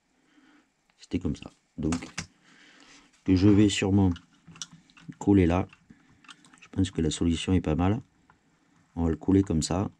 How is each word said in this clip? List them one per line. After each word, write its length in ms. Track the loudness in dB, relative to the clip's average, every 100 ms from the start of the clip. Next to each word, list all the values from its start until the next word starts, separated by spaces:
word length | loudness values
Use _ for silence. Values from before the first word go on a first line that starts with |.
| _ _ _ _ _ _ _ _ _ _
c'était 200 | -10 -6
comme 160 | -6
ça. 160 | -8 -12 _ _ -6
Donc, 180 | -4 -4 -8 -16 -16 _ _ _ -20 -20 -20 -20 _ _
que 100 | -2
je 140 | 2 4
vais 200 | 4 2
sûrement 420 | 0 0 2 2 -2 _ _ _ -20 -20 -20 _ _ -20 -6
coller 280 | 2 4 4
là. 200 | 2 -2 _ _ -20 _ _ -20 -20 _ _
Je 80 | -10
pense 220 | -4 -4
que 100 | -2
la 100 | -4
solution 420 | -2 -2 -2 0
est 80 | -2
pas 160 | 0 0
mal. 260 | 0 -2 -8 _ _ _ _ _ _ _ _ -4
On 80 |
va 60 | -4
le 60 | -2
coller 260 | 2 2
comme 200 | 2 -2
ça. 280 | -2 -4 -4